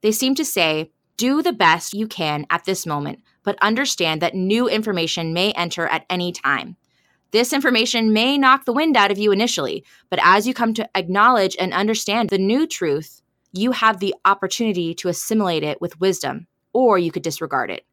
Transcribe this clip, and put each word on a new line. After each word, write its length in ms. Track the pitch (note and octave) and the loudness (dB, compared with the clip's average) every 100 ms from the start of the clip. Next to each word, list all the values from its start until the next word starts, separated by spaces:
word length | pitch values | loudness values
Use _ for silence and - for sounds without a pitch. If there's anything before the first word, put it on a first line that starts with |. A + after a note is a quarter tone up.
They 100 | G#3+ | 0
seem 240 | A3 C4 C4+ | 0 0 0
to 100 | D#4 | -2
say, 460 | - E3 D#3 D#3+ _ _ - | 0 0 0 -6 _ _ -4
"Do 240 | A#3+ C#4+ | -2 0
the 100 | E4 | -2
best 440 | A3+ E3+ E3 - G#3 | 2 2 2 -2 -8
you 120 | A3 | -8
can 380 | - D#3+ D3+ D3+ | -4 -4 -4 -4
at 140 | E3+ - | -4 -2
this 200 | F#3 - | -4 -4
moment, 380 | D3 C#3+ - _ _ | -6 -6 -10 _ _
but 160 | - G3+ | -8 0
understand 640 | G3+ A3+ C#4 - E3 D#3+ | 0 0 -2 0 -2 0
that 140 | E3+ F#3+ | -2 -2
new 340 | F#3 A3 B3 | 0 0 2
information 640 | A3 G#3+ F3+ E3 - E3 | 0 -2 -2 -2 -4 -4
may 180 | E3 G3 | -2 -2
enter 340 | - F3 F3 E3 | -2 -4 -4 -4
at 180 | D#3+ - | -4 -4
any 200 | F3+ F3 | -4 -4
time. 460 | E3+ C#3 C#3 - F3 _ _ _ _ _ | -4 -2 -2 -4 -16 _ _ _ _ _
This 200 | G#3+ B3 | -2 0
information 640 | C#4+ C#4 A#3+ A#3 A#3+ A3 | 0 0 0 0 0 2
may 240 | G#3+ A#3+ C#4+ | 2 2 4
knock 280 | C4+ C4+ C4 | 4 4 2
the 80 | |
wind 220 | B3 D#4+ B3+ | 0 2 4
out 140 | G3+ | 4
of 80 | G3 | 2
you 140 | G#3 | 2
initially, 520 | G3 A#3+ G#3+ C3+ D#2 - _ _ | 2 2 0 -4 -6 -10 _ _
but 80 | F#3 | 2
as 240 | E3+ G3 G#3+ | 6 6 4
you 80 | |
come 220 | B3 A#3 A3+ | -2 -2 -2
to 120 | - | -4
acknowledge 640 | - F3 F#3+ A3+ B3 F#3+ - | -4 -2 2 4 4 2 -2
and 140 | F#3 | -4
understand 560 | F3 G#3 G#3+ - G#3+ A3 | 0 0 -2 -2 -2 0
the 80 | F#3+ | 0
new 300 | F#3+ B3 D#4+ | 2 2 2
truth, 560 | - E3+ C#3+ D#3+ - _ _ _ | 0 -2 -2 -6 -20 _ _ _
you 200 | F#3 A3+ | -4 -2
have 280 | B3 A3 G3+ | 2 2 2
the 140 | G3+ - F#3 | -4 0 0
opportunity 680 | G3 F#3+ - A3+ F#3 E3 | 0 -2 -2 -2 0 -4
to 160 | E3+ F#3 | -4 -4
assimilate 540 | E3+ - A3 G3 E3 | -4 -2 0 0 -2
it 180 | D3+ D3 | -4 -4
with 180 | F3 D#3+ | -8 -2
wisdom, 460 | F#3+ F#3 C#3 C#3 E3+ _ _ | -2 0 -4 -8 -12 _ _
or 280 | A#3+ B3+ G3 | 2 4 4
you 120 | E3+ | 2
could 120 | E3+ | -2
disregard 480 | D#3+ D3+ D#3+ C3+ G#2+ | -6 -6 -4 -4 -4
it. 120 | F2+ _ | -8 _